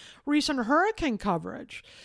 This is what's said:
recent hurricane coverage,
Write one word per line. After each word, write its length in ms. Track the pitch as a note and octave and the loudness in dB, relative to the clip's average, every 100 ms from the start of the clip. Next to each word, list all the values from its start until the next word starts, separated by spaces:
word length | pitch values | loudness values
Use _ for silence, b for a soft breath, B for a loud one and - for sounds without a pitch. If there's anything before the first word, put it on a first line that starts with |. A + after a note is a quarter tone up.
| B B - | B B -2
recent 400 | D4 D4 C4+ A3 | 0 2 0 2
hurricane 520 | D4+ G4+ A4 D#4 G#3+ | 4 4 0 -2 0
coverage, 640 | G3+ E3+ F3 F3+ - - B B | 0 -2 -4 -10 -12 -16 B B